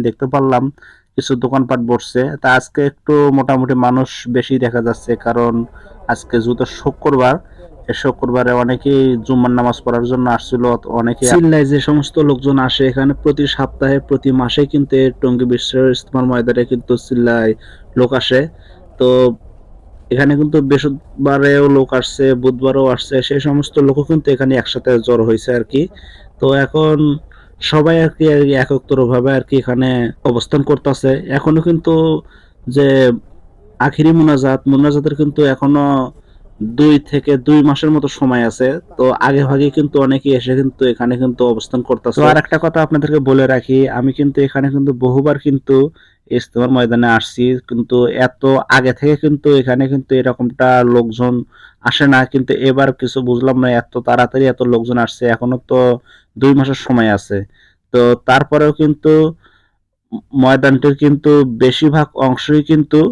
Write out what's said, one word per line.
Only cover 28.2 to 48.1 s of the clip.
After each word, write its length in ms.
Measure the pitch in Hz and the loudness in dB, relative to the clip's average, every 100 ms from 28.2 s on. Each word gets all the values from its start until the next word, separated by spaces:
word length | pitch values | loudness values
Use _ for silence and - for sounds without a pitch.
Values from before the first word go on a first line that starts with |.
| 156 147 143 139 | 2 4 2 0
একত্রভাবে 680 | - 135 - 135 123 127 131 | 0 -4 -2 0 2 0 0
আর 120 | 135 - | -2 0
কি 80 | 135 | -2
এখানে 340 | 123 123 127 127 120 - | 0 -2 0 -2 -4 -4
অবস্থান 360 | 143 120 - 147 | -4 -4 -2 -2
করতেছে। 480 | 139 143 143 131 135 135 - | 0 -2 -2 -2 -2 -2 -4
এখনো 300 | 135 156 160 | -4 0 0
কিন্তু 320 | 165 165 165 160 160 156 - - _ _ - | 0 0 0 0 0 -2 -6 -20 _ _ -4
যে 200 | 135 139 135 127 120 - - - - - - | 0 2 4 2 0 -6 -20 -20 -20 -20 -4
আখিরি 320 | 135 - 156 | -4 2 2
মোনাজাত, 480 | 165 151 139 135 131 139 | 4 4 2 0 -2 0
মোনাজাতের 480 | 135 147 143 147 | 2 2 0 -2
কিন্তু 260 | 147 147 147 | -2 -2 0
এখনো 400 | 143 131 139 147 143 139 131 - _ - - - | 0 0 0 0 0 -2 -4 -10 _ -20 -20 -12
দুই 340 | 110 120 151 147 | -8 0 4 2
থেকে 340 | - 143 147 139 | 0 -4 0 0
দুই 240 | 123 151 | 2 2
মাসের 280 | 147 139 156 | 2 0 0
মতো 180 | 151 139 | 0 -2
সময় 360 | - 131 123 117 | -2 -2 0 -2
আছে। 220 | - 131 160 - - | -2 -2 -2 -8 -2
তো 80 | 127 - | -2 0
আগে 220 | 127 139 | 0 0
ভাগে 240 | 135 139 143 | 0 0 0
কিন্তু 260 | 156 147 143 | 0 0 0
অনেকে 280 | 135 135 143 | 0 0 0
এসে 220 | 131 120 127 | -2 0 -2
কিন্তু 260 | 135 - | -2 -2
এখানে 300 | 127 113 120 123 | -2 0 -4 -2
কিন্তু 240 | 127 120 123 | -2 0 -2
অবস্থান 340 | 110 - 127 | -2 -4 -6
করতেছে। 360 | 123 120 120 139 | -4 -4 -4 0
তো 60 | 147 | 2
আর 120 | 151 | 2
একটা 160 | - 160 | 0 -2
কথা 200 | 165 160 | -2 -2
আপনাদেরকে 360 | 156 147 147 151 | 0 -2 0 0
বলে 240 | 135 135 131 | 2 2 2
রাখি, 320 | 127 - 131 135 | 0 0 0 0
আমি 220 | 123 135 | 0 -2
কিন্তু 260 | 135 143 139 | -2 -2 0
এখানে 260 | 139 139 139 | -2 -2 -2
কিন্তু 220 | 139 139 | 0 -2
বহুবার 420 | 123 127 131 147 139 | 0 0 0 0 -2
কিন্তু 380 | 151 139 - 135 143 - _ _ - | -2 -4 0 2 2 -4 _ _ -6
ইজতেমার 400 | 120 - 120 127 | -6 -4 -4 0
ময়দানে 380 | 127 117 120 120 | 0 2 2 2
আসছি, 360 | 113 - - 123 127 - | 0 -2 -4 -2 -2 -4
কিন্তু 300 | 120 117 123 120 | -8 -2 0 0